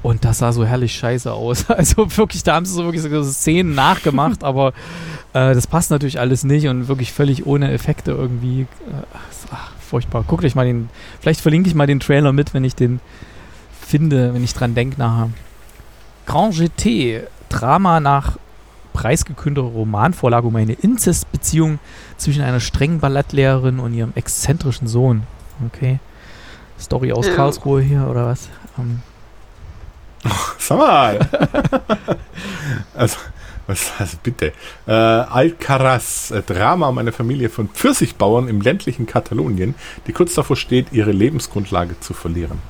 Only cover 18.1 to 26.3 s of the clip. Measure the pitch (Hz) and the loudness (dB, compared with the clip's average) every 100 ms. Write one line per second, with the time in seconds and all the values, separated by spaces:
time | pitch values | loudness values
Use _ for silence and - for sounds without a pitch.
18.1 | 139 - - - - - - - - 110 | 2 0 -6 -10 -20 -20 -20 -10 -4 0
19.1 | 160 - 135 151 143 127 117 110 104 131 | 0 -2 -4 -4 -2 -2 -2 -2 2 0
20.1 | 180 127 117 117 113 110 110 196 247 - | 2 2 2 2 0 0 2 0 2 2
21.1 | 170 - - - 160 160 151 - - - | 0 -2 -6 0 2 2 0 -8 -20 -20
22.1 | - - 143 135 123 - - 139 165 139 | -6 -2 0 2 0 -2 0 0 2 2
23.1 | 139 143 143 135 131 131 127 123 117 113 | 0 0 2 4 4 2 0 -2 -2 -2
24.1 | - - - - 160 139 117 117 117 131 | -4 -6 -4 0 0 0 -2 -2 2 2
25.1 | 117 113 - - - 120 - 131 131 - | 2 -2 -12 -18 -8 -8 -4 -2 -2 -4
26.1 | - - | -20 -20